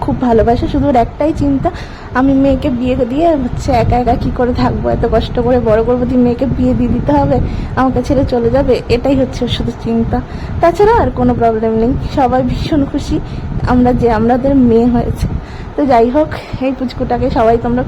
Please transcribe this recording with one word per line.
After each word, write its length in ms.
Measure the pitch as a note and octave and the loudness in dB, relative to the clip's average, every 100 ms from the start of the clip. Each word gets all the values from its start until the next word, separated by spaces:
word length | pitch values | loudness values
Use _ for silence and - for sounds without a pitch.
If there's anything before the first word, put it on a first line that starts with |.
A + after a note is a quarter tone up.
খুব 200 | - A#3+ | -4 -2
ভালোবাসে, 460 | B3 A3+ G#3+ A#3+ D#4+ | 2 2 2 0 0
শুধু 200 | D4 C#4 | 0 2
ওর 80 | B3+ | 2
একটাই 380 | A3+ - D4+ | 0 -2 -2
চিন্তা, 380 | D4+ C#4+ C4+ E4 - - - - | 0 0 0 -2 -6 -12 -14 -6
আমি 200 | A#3+ C4+ | 0 2
মেয়েকে 360 | C4+ C#4 C4 D4 | 4 2 2 -2
বিয়ে 260 | A#3+ B3+ C4 | -2 -2 -2
দিয়ে 400 | A3+ C#4 E4+ D4 | -2 0 2 2
হচ্ছে 360 | B3 - - | -2 -4 -2
একা 260 | A#3+ A3+ A#3+ | 0 2 2
একা 180 | A#3 C4 | 0 0
কী 160 | - - | -2 -2
করে 160 | B3 | -2
থাকবো, 360 | B3 B3 G#3+ A#3 | 0 0 -2 -2
এত 180 | A#3 A#3 | 0 0
কষ্ট 280 | A3+ - B3 | 0 -2 -2
করে 200 | A#3+ B3 | 0 0
বড় 240 | A3+ G#3+ | 2 2
করবো, 220 | A#3 B3 A#3+ | 2 0 0
দিয়ে 160 | B3+ | 2
মেয়েকে 240 | A#3+ A#3+ C4 | 2 0 -2
বিয়ে 280 | A#3+ B3+ | 0 0
দিয়ে 160 | A#3 A#3+ | 0 0
দিতে 220 | - - | 0 0
হবে, 280 | D4 C#4 C4 - - - - | 2 2 0 0 -4 -4 -2
আমাকে 280 | C4 B3 | 0 0
ছেড়ে 220 | B3 C4 C#4+ | 0 0 2
চলে 240 | B3 A#3 | 0 2
যাবে, 320 | C4 C4+ A3+ - | 2 2 0 0
এটাই 260 | A#3 C4 C4+ | 0 2 0
হচ্ছে 280 | B3+ - | 0 -2
ওর 60 | A#3+ | -4
শুধু 220 | - A#3 - | -4 -4 -4
চিন্তা। 380 | A3+ A3+ A#3 B3 - - - - | -4 -2 0 -4 -6 -10 -8 0
তাছাড়া 320 | E4+ E4+ G#4 A4+ | 0 4 4 4
আর 100 | C4 | 2
কোনো 220 | B3 B3 | 0 0
প্রবলেম 420 | A#3+ A#3 A3 A3+ A3 | 2 0 0 0 0
নেই, 180 | A#3 C#4+ - D4 | 0 0 -2 0
সবাই 280 | B3+ B3+ | 2 2
ভীষণ 420 | B3 B3 - D4+ C#4 | 0 -2 0 0 0
খুশি 340 | C#4+ - D#4+ - - - - - | -4 -4 -4 -4 -8 -6 -4 0
আমরা 260 | B3 B3 | 2 4
যে 180 | A#3+ A#3 | 2 2
আমাদের 440 | G#3+ A3+ B3 C4+ C#4 | 2 2 2 2 4
মেয়ে 300 | A#3+ A3+ A#3+ | 4 4 4
হয়েছে। 420 | A#3+ - - - - - - - - | 2 0 -2 -4 -4 -8 -12 -10 -2
তো 100 | C#4 | 2
যাই 240 | A#3 A#3+ | 4 4
হোক, 180 | D4 D#4 - - - | 2 -2 -4 -10 -6
এই 100 | C4 | -4
পুচকুটাকে 580 | C4 B3+ - B3 A#3+ B3 | -4 -6 -4 -4 -2 0
সবাই 280 | C4 A3+ A#3 | 2 2 2
তোমরা 260 | A#3+ A#3+ | 0 -2